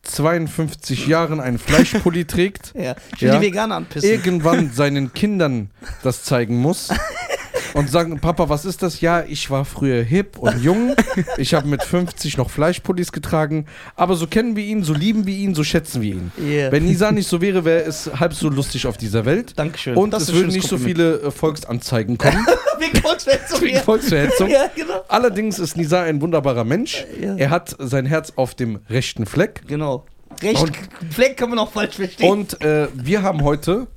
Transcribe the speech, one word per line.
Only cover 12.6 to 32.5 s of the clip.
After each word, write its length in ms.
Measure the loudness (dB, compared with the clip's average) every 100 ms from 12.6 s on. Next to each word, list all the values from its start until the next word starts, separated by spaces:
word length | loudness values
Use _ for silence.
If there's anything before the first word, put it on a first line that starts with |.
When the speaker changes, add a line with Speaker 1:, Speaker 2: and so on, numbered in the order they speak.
| 0 0 -2 -2 -4
Speaker 1:
getragen. 560 | -6 -2 0 0 -2 -6 -14 -18 -2
Aber 200 | 0 2
so 100 | 0
kennen 300 | 0 0 -2
wir 80 |
ihn, 200 | -2 -2
so 100 | 0
lieben 340 | 2 2 2 0
wir 80 | -2
ihn, 180 | -2
so 100 | 0
schätzen 380 | 0 0 -2 -4
wir 140 | -2 -4
ihn.“ 160 | -6 -6
Speaker 2:
Yeah. 280 | -2 0 2
Speaker 1:
Wenn 140 | 2 4
Nisa 260 | 4 4
nicht 160 | 2 0
so 100 | 0
wäre, 240 | 2 2
wäre 180 | 4 2
es 260 | 0 -6 -8 -2
halb 140 | -2
so 160 | 0 -2
lustig 380 | 0 -2 -4 -4
auf 100 | -4
dieser 280 | -2 0 2
Welt. 280 | 0 -2 -6
Speaker 2:
Dankeschön. 400 | -6 -6 0 2
Speaker 1:
Und 160 | 2
Speaker 2:
Das 100 | 0
Speaker 1:
es 60 | 2
Speaker 2:
ist 40 |
ein 40 | 2
Speaker 1:
würden 60 | 2
Speaker 2:
schönes 40 | 0
Speaker 1:
nicht 120 | -2
so 100 | -2
Speaker 2:
Kompliment. 420 | 0 2 2 2
Speaker 1:
viele, 60 | -4
äh, 40 |
Volksanzeigen 840 | -2 -2 -2 -6 -8 -2 -2 0 2
kommen. 260 | 2 2 2
Speaker 2:
<laughs> 280 | 2 0 -2
Wegen 200 | 2 2
Volksverhetzung, 640 | 2 0 2 0 0 0
Speaker 1:
Wegen 140 | 2 2
Speaker 2:
ja. 60 |
Speaker 1:
Volksverhetzung. 680 | 2 2 2 2 2 2 4
Speaker 2:
<laughs> 20 |
Ja, 140 | 4 2 -2
genau. 280 | -6 -6 0
Speaker 1:
Allerdings 520 | 2 2 0 -2 -2
ist 180 | -4 -2
Nisa 240 | 0 2
ein 180 | 2 0
wunderbarer 440 | 0 0 2 0
Mensch. 420 | 0 0 -2 -6 -8 -8
Speaker 2:
Ja. 140 | -6 0
Speaker 1:
Er 160 | 0
hat 240 | 0 -2 -10
sein 300 | -4 -2 0
Herz 260 | -2 -2 -4
auf 180 | -4 -2
dem 240 | -6 -6 -4
rechten 380 | -2 -2 -4 0
Fleck. 340 | 4 2 0 -8
Speaker 2:
Genau. 380 | -4 -2 -4 -8 -20 -20 -6
Recht, 180 | 0 2
Speaker 1:
Und 80 | 2 0 -12 -14 -8
Speaker 2:
Fleck 260 | 2 2 2
kann 140 | -2
man 80 | 0
auch 120 | -2
falsch 260 | -2 -4 -4
verstehen. 300 | -8 2 4
Speaker 1:
Und, 320 | 4 -2